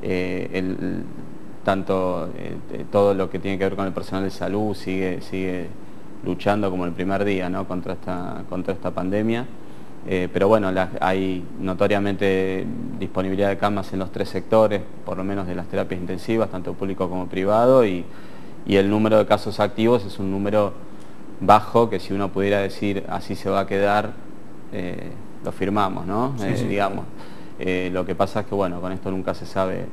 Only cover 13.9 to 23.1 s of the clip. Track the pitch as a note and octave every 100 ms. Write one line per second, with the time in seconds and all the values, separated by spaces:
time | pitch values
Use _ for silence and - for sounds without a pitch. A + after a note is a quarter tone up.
13.9 | F#2+ F2+ - G2 F#2+ F2 A2 G#2+ G2+ F2+
14.9 | - - F2+ F#2+ G2+ F2+ F2 F2+ G2 F#2+
15.9 | F2+ F2+ F#2 - A2+ G2+ F#2+ F2+ F2+ G2
16.9 | F#2+ F#2 F2+ F2 F2+ F#2+ G#2+ A#2+ C3 A2
17.9 | F2+ E2 - - - - - - G2 G2
18.9 | G#2+ G#2+ G#2+ G2+ G#2 - F#2+ G#2 F#2+ A2+
19.9 | A#2+ G2 - G2 G2 G2+ G#2+ G2+ - -
20.9 | - - - - - F#2+ G#2+ G#2 A#2 A#2
21.9 | G2 - G2 G2 F#2+ G2 G2+ G2 - G#2
22.9 | G2 -